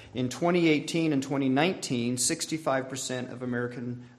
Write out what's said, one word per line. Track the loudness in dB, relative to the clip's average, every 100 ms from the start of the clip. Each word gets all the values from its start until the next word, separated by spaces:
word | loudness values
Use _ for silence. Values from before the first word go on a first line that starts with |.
| -8
In | -4 -2
twenty | 0 2 4 6
eighteen | 4 2 0 2
and | 2
twenty | 0 0 2
nineteen, | 4 2 0 -2 -2 0 0
sixty-five | 0 -2 -4 -4 0 0 -2
percent | -8 -6 -6 -6
of | -8
American | -4 -2 -4 -6 -8 -8 -12